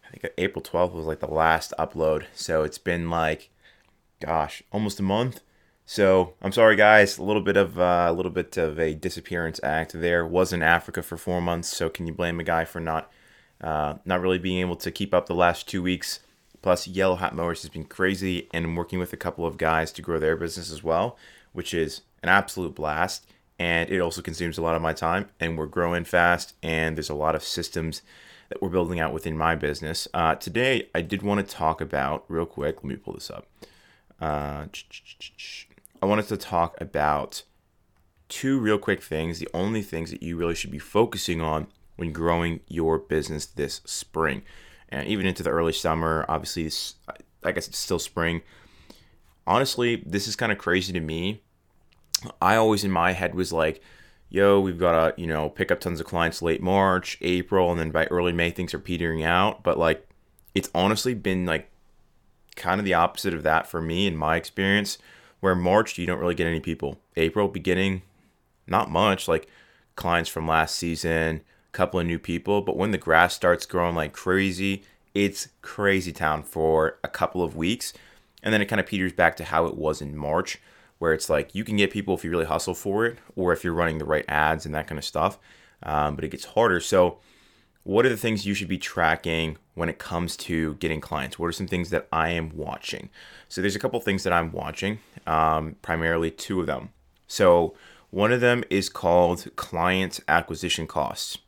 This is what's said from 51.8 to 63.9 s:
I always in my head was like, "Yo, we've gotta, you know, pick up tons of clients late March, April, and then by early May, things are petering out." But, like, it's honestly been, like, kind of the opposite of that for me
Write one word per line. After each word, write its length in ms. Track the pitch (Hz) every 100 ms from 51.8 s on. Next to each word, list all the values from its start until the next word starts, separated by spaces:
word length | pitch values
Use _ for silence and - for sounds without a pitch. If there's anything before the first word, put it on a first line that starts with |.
| _ _ _ - - -
I 180 | 90 110
always 260 | 110 104
in 80 | 101
my 220 | 90 87
head 200 | 90 87
was 180 | 90 90
like, 300 | 85 80 80 - - - _ _
"Yo, 300 | - 98 101
we've 180 | 98 85
gotta, 420 | 90 82 80 -
you 60 | 85
know, 240 | 78 76
pick 220 | - 95
up 80 | 87
tons 200 | 92 82
of 60 | 82
clients 380 | 87 85 82
late 180 | 85 -
March, 560 | 90 98 95 92 - -
April, 500 | 87 90 87 98 90
and 80 | 85
then 100 | 80
by 160 | 80 80
early 260 | 87 87
May, 180 | 85 85
things 200 | 87 90 78
are 40 |
petering 440 | - 87 85 80
out." 400 | 80 87 101 -
But, 160 | - 78
like, 280 | 82 - - _ _ _ _
it's 160 | 98 - 85
honestly 400 | 95 107 127 117
been, 320 | - 92 90
like, 240 | 80 - _ _ _ _ _ _ _ _ -
kind 240 | 87 95
of 60 | 101
the 80 |
opposite 400 | 85 85 - 95
of 80 | 85
that 240 | 76 80 -
for 160 | 85
me 240 | 80